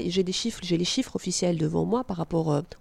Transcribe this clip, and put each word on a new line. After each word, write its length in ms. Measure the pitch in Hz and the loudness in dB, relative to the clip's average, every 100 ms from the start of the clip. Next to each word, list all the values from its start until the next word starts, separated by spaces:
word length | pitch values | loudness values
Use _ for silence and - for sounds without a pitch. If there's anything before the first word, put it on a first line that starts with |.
| 175 | 2
j'ai 160 | 180 | 0
des 80 | 185 | 0
chiffres, 300 | 185 233 - | 0 -4 -4
j'ai 140 | 180 170 | -2 0
les 80 | 175 | 2
chiffres 320 | - 254 - | 0 -2 -4
officiels 400 | - 175 180 165 | -4 0 0 2
devant 260 | 156 170 | 2 2
moi 220 | 170 226 254 | 2 0 -2
par 100 | 180 | -4
rapport, 380 | 160 170 160 | -2 0 2
euh, 80 | 147 170 - | 0 0 -12